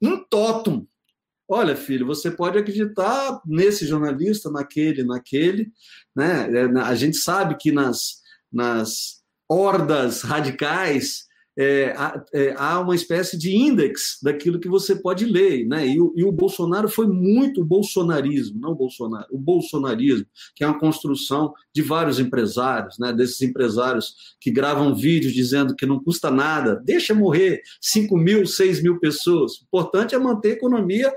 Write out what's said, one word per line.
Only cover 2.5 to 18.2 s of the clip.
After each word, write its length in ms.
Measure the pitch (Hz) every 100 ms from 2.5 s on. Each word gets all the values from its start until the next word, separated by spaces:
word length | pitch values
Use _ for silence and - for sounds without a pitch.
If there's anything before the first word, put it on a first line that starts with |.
| 202
acreditar 800 | 208 202 208 202 190 269 269 254 160
nesse 400 | 156 196 208 151
jornalista, 640 | 156 151 135 185 208 156
naquele, 540 | 147 139 151 156 139
naquele", 680 | 123 123 - 139 170 202 220 - - - _ 135
né? 340 | 160 160 107
É, 160 | 120 127
na-, 200 | 127 117
a 80 | 117
gente 220 | 147 151
sabe 400 | - 190 180 151
que 120 | 151
nas, 520 | 143 135 117 - - _ _ _
nas 680 | 117 120 117 110 - - - _ _ -
hordas 760 | 170 196 185 151 151 123 117
radicais, 1040 | 123 151 139 131 147 175 185 139 - - - _ _ -
é, 360 | 139 139 135 -
há, 260 | 151 165 -
é, 220 | 147 139 135
há 240 | 147 175
uma 140 | 180
espécie 420 | 175 - 170 185 175
de 200 | 175 202
index 640 | 294 220 139 - - -
daquilo 380 | 143 147 175 175
que 100 | 175
você 260 | 190 190 185
pode 300 | 180 185 233
ler, 400 | 180 196 131 113
né? 220 | 151 131
E 120 | 147
o, 140 | 170 165
e 80 |
o 80 | 190
Bolsonaro 560 | 165 190 190 170 190 214
foi 200 | 214 220
muito 580 | 185 185 233 277 190 156
bolsonarismo, 920 | 190 208 190 170 151